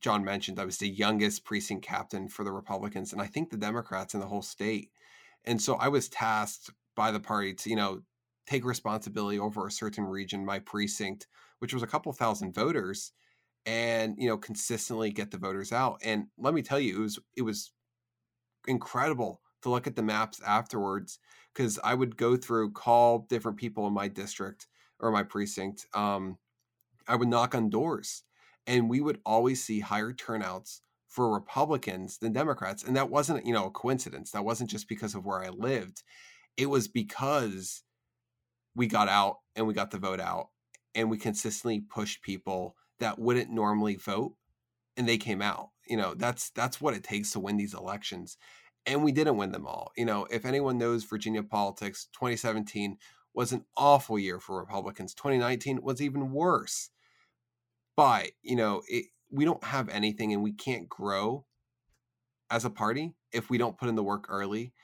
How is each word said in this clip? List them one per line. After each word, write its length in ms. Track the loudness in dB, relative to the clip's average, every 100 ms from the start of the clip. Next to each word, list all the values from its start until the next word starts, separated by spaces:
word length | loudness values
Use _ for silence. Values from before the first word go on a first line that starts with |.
John 240 | 0 2
mentioned, 340 | 2 -2 -4 -6
I 60 |
was 140 | -6 -4
the 100 | -4
youngest 560 | 0 2 4 2 0
precinct 400 | -4 -4 -4 -6
captain 440 | -6 -6 -6 -8 -8
for 160 | -8
the 80 | -8
Republicans, 600 | -8 -6 -6 -6 -6 -8
and 80 | -6
I 60 | -6
think 240 | -4 -4
the 60 | -4
Democrats 580 | -2 -4 -4 -6 -6
in 60 | -6
the 60 | -4
whole 140 | -6
state. 500 | -6 -4 -2 -2 -6 _ -20 -20 -20 _
And 160 | -2 0
so 140 | 0
I 140 | 2 2
was 200 | 2 0
tasked 640 | -2 0 0 0 -6 -16 -20 _
by 160 | 0 0
the 100 | 0
party 340 | -2 -2 -2
to, 160 | -4 -2
you 60 | 0
know, 240 | 0 -2 -12 _ _ _ -4
take 180 | -4
responsibility 760 | -2 -4 -2 -4 -4 -4 -2 0
over 280 | -2 -2 -4
a 60 |
certain 320 | -4 -6 -4
region, 400 | -4 -4 -6 -6
my 160 | -4 -4
precinct, 640 | -4 -4 -4 -2 -6 -6 -14 _ -20 -12
which 160 | -6
was 80 | -4
a 60 | -2
couple 240 | -2 -4
thousand 420 | -2 0 0 -2
voters, 580 | 0 0 2 -2 -6 -10 _ _ _ _ _ -4
and, 480 | 0 2 2 0 0
you 120 | 0
know, 100 | 0
consistently 720 | -4 -6 -4 -4 -2 -2 -2
get 220 | -2 -6
the 60 | -4
voters 340 | -4 -4 -2
out. 280 | 2 2 0
And 240 | -2 -2 -2 -2
let 160 | 0
me 80 | 2
tell 160 | 2 0
you, 200 | 2 0
it 40 |
was, 160 | -2 -4 -10 -4
it 60 |
was 300 | -4 -4 -8 _ _ _ _ _ _ _ _ _ -2
incredible 760 | -2 -2 0 0 0 -2 -6 _ _
to 80 | -2
look 160 | 0 0
at 100 | -2
the 60 |
maps 380 | 0 2 0 -2 2
afterwards, 720 | 2 2 -2 -2 -2 -6 -14 _ -20 -12
'cause 260 | -2 0 0
I 120 | 2
would 220 | 2 2 2
go 200 | 4 4
through, 360 | 4 2 2
call 540 | 0 6 8 8 6 2
different 300 | -2 -2 -4
people 280 | -6 -2 0
in 60 |
my 160 | 0 0
district 580 | -4 -8 -6 -8 -10 -20 _ _ -4
or 100 | 2
my 140 | 2
precinct. 600 | 2 -2 -2 -2 -6 -6 -6
Um, 460 | -2 0 0 -4 -10 _ _ _ _ _ _ -2
I 80 | 2
would 120 | 4
knock 260 | 4 4
on 140 | 2 2
doors, 540 | 2 0 -2 -6 -12 _ _ _ _
and 240 | 2 4 4
we 120 | 4
would 200 | 2 -2 2
always 360 | 4 4 2
see 180 | -2 -2
higher 320 | 0 -2 -2
turnouts 680 | -6 -6 -4 -4 -8 -12 -18 _ _ _
for 260 | 0 2
Republicans 840 | 2 0 0 2 2 -2 -6 -8 -4
than 140 | -2
Democrats. 520 | 0 0 0 -4 -6
And 120 | 0 0
that 140 | 2
wasn't, 340 | 2 2 0
you 80 | 2
know, 140 | 2 2
a 40 |
coincidence. 600 | -2 0 0 -2 -10 -8
That 140 | -4
wasn't 260 | -2 -2 -2
just 180 | -6 -6
because 260 | -6 -6
of 120 | -6 -4
where 160 | -4
I 60 | -4
lived. 560 | -4 0 0 -2 -12 -20 -20 -20 -20 _ -2
It 100 | 2
was 200 | 2 2
because 960 | -2 -2 -2 2 2 2 -2 -8 -12 _ _ _ _ _ _ _ _ _ 0
we 100 | 2
got 220 | 6 6
out 300 | 6 4 2 _ 0
and 100 | 0
we 80 |
got 160 | 2 -2
the 80 | -2
vote 220 | -2 -2
out, 300 | -4 -4 -6 _ _ -20 _
and 160 | 0 0
we 80 | 0
consistently 640 | -2 -2 -4 -4 -2 -2
pushed 420 | -4 -6 -6 -6
people 540 | -6 -8 -4 -4 -6 -12 _ -4
that 180 | -2 0
wouldn't 320 | 2 2 2
normally 460 | 2 2 4 2 0
vote, 380 | -2 -2 -2 -6 _ _ _ _ _ -2
and 120 | 2
they 100 | 2
came 240 | 2 0
out. 280 | 0 -2 -8 _ -4
You 100 | 0
know, 180 | 0
that's, 360 | 0 -2 -2 -6
that's 300 | -2 -4 0
what 140 | 0
it 80 | 0
takes 300 | -2 -4 -2
to 80 | -4
win 160 | -2 0
these 180 | -2
elections. 600 | -4 -8 -8 -8 -10 -12 -18 -20 -20 -20 _ -2
And 160 | 4
we 100 | 4
didn't 240 | 6 4 4
win 160 | 2
them 140 | -4 -8
all. 260 | -10 -8 -2
You 80 |
know, 220 | 0 0 -2
if 140 | -4
anyone 340 | 0 0 2 2
knows 260 | 2 0
Virginia 380 | -2 -6 -2 -4
politics, 640 | -2 0 0 -2 -8 -8 -14
twenty 240 | -4 -2 0
seventeen 640 | 0 -2 -2 -2 -2 -4 -14 -20 _
was 200 | -4 -2
an 120 | -2 -4 4
awful 420 | 8 8 6 -2
year 200 | 0 -4
for 200 | -6 -8
Republicans. 560 | -4 -6 -6 -8 -12
Twenty 240 | -4 2 4
nineteen 420 | 4 0 -2 -2
was 200 | -2 -2
even 300 | -2 -2 -2
worse. 580 | 2 4 2 0 -8 -8 _ _ _ _ _ _ _ _ _ _ 6
But, 360 | 8 8 2 -6
you 140 | 0 2
know, 260 | 4 2 -2
it, 180 | -4 -4 _ -8
we 140 | 2
don't 200 | 2 2
have 240 | -2 -2 -2
anything, 440 | 0 0 0 0
and 100 | 2
we 100 | 0
can't 360 | -2 -4 -4 -6
grow 580 | -8 -2 0 0 -2 -8 _ _ _ _ _ _ _ _ _ -2
as 140 | 0
a 60 | 0
party 440 | 0 0 0 -4 -8 _
if 160 | -4 0
we 80 | 2
don't 220 | 2 0
put 100 | 0
in 60 |
the 80 | 2
work 240 | 2 -2 -2
early. 440 | -4 -2 -2 -6 _